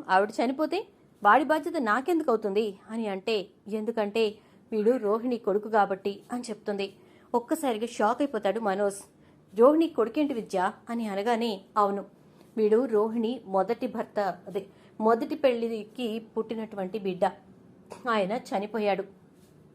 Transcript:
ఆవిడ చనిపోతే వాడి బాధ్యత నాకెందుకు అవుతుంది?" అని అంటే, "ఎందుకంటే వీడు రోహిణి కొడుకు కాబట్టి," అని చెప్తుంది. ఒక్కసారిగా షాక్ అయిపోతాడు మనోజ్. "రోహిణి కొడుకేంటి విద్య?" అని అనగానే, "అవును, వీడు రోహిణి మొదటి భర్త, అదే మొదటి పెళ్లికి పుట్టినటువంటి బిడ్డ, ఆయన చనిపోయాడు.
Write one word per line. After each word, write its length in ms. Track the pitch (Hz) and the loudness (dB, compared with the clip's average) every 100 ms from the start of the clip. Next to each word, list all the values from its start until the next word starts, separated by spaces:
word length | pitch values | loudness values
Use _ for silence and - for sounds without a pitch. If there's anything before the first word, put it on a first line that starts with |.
| 294 | 2
ఆవిడ 220 | 185 208 | 4 4
చనిపోతే 500 | - 240 269 311 359 - _ _ _ | 0 -2 0 -2 -2 -6 _ _ _
వాడి 220 | 202 240 | 6 6
బాధ్యత 320 | 294 311 320 330 | 4 0 -2 -2
నాకెందుకు 480 | 226 214 269 339 311 | 0 0 0 0 2
అవుతుంది?" 360 | 220 220 196 220 185 - | 0 0 -2 -2 -4 -10
అని 160 | 226 220 | -6 -4
అంటే, 280 | 190 190 214 180 _ - | -4 -2 -4 -4 _ -10
"ఎందుకంటే 560 | 214 214 226 208 226 220 208 - - _ | -6 -4 -2 -2 0 0 -2 -16 -20 _
వీడు 200 | 220 208 254 | 0 2 2
రోహిణి 400 | 208 220 247 233 | 2 0 0 -2
కొడుకు 300 | - 196 214 | 0 -2 2
కాబట్టి," 440 | 214 196 190 202 196 - | 2 2 0 -4 -8 -8
అని 120 | 247 240 | -8 -8
చెప్తుంది. 360 | 208 - 202 196 - - - - | -10 -6 -4 -6 -10 -20 -20 -4
ఒక్కసారిగా 520 | 240 233 311 277 214 233 | -2 -2 -2 -2 -4 -4
షాక్ 340 | - 214 247 | 0 0 2
అయిపోతాడు 380 | 285 226 202 202 | -2 -2 -2 -2
మనోజ్. 400 | 214 190 202 196 - _ - - _ | -2 0 0 -2 -10 _ -20 -20 _
"రోహిణి 340 | 196 247 311 320 | 6 6 6 2
కొడుకేంటి 460 | - 220 262 294 | 0 0 0 0
విద్య?" 240 | 233 190 185 185 220 - | -2 -4 0 -2 -2 -8
అని 160 | 233 226 | -6 -4
అనగానే, 440 | 196 208 233 233 190 - - | -2 0 0 0 -4 -4 2
"అవును, 260 | - 294 185 - - - - - | 2 0 -6 -16 -20 -20 -10 0
వీడు 220 | 214 220 | 4 4
రోహిణి 460 | 254 214 220 226 226 254 190 | 4 2 2 0 -2 -4 -2
మొదటి 400 | 190 190 233 247 | -2 0 -2 -6
భర్త, 320 | 214 - - 196 175 - | -6 -6 -4 -4 -4 -8
అదే 140 | 185 - - - - | -8 -8 -14 -18 -2
మొదటి 340 | 220 226 285 | 2 2 0
పెళ్లికి 720 | 294 269 240 233 226 208 - 240 220 220 | 0 0 2 -2 -6 -8 -8 -6 -6 -8
పుట్టినటువంటి 720 | - 220 226 220 202 185 214 | -8 -6 -8 -8 -6 -6 -6
బిడ్డ, 260 | 196 180 190 196 - - - - - - 254 | -6 0 0 0 -14 -20 -20 -20 -20 -8 -2
ఆయన 240 | 220 190 233 254 | 0 0 -2 -4
చనిపోయాడు. 580 | 208 208 226 208 190 190 - - - - - - | -4 -4 -2 0 0 -2 -14 -20 -20 -20 -20 -20